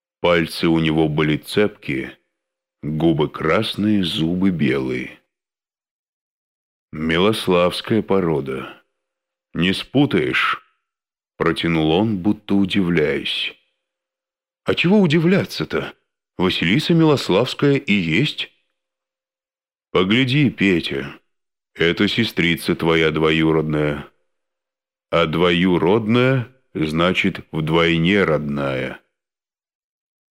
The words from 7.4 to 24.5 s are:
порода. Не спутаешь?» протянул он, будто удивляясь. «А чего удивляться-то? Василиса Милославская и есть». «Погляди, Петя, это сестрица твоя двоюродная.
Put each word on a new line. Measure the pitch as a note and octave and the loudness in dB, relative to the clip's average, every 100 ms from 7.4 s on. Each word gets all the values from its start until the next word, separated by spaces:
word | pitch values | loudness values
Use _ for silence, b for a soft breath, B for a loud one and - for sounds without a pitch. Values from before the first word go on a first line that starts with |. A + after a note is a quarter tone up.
| - F2+ F2 - - A2 | 0 2 2 -2 -2 -2
порода. | - G2 F2 D2 C2+ C2 B1+ - _ _ _ _ _ _ _ | 0 0 0 -2 -4 -8 -12 -18 _ _ _ _ _ _ _
Не | D#2 F2+ | -2 -2
спутаешь?» | F#2 - C3+ D3 F2+ B1+ - - - - _ _ _ _ _ _ - | -2 -2 0 2 2 0 -2 -2 -4 -10 _ _ _ _ _ _ -4
протянул | E2 D#2+ E2+ D#2+ D#2 | -2 -2 -2 0 2
он, | F2 A2+ G2 | 2 0 -2
будто | G#2 G#2 - | -2 -4 -2
удивляясь. | G2+ F#2+ G2+ F2 E2+ D2 C#2 - - - - _ _ _ _ _ _ _ _ _ _ | 0 0 0 0 2 0 -2 -6 -6 -8 -12 _ _ _ _ _ _ _ _ _ _
«А | - | -4
чего | F#2+ E3+ G#3+ | -2 2 4
удивляться-то? | F3+ E3 E3 F#3+ G2 - D#2 D2+ - - _ _ _ - | 4 4 2 2 -2 -6 -6 -6 -6 -12 _ _ _ -4
Василиса | F2+ - D#3+ D3+ - | -2 0 0 0 2
Милославская | E3 D#3+ C#3 - F#2 B2+ - C#3+ C#3 | 4 4 2 2 0 0 0 0 0
и | - | 0
есть». | G2+ E2 E2+ D3 - - _ _ _ _ _ _ _ _ _ _ _ _ _ _ | -2 0 0 -2 -4 -12 _ _ _ _ _ _ _ _ _ _ _ _ _ _
«Погляди, | E2+ F#2 A#2+ C3 C#3+ C3 | -2 0 0 2 2 0
Петя, | - G2 E2+ - C#2 C#2 - _ _ _ _ _ | 2 0 0 -2 -8 -10 -14 _ _ _ _ _
это | - E2+ E2 G2+ | -2 0 0 0
сестрица | - A2 - E2+ E2 - D#2+ | 0 -2 -2 -2 -2 -2 -2
твоя | E2 E2 D#2+ | 0 2 2
двоюродная. | D#2 D#2+ D#2+ D#2 D#2 D#2 D2+ D2+ D2 - _ _ _ _ | 2 0 2 2 0 0 -2 -2 -4 -10 _ _ _ _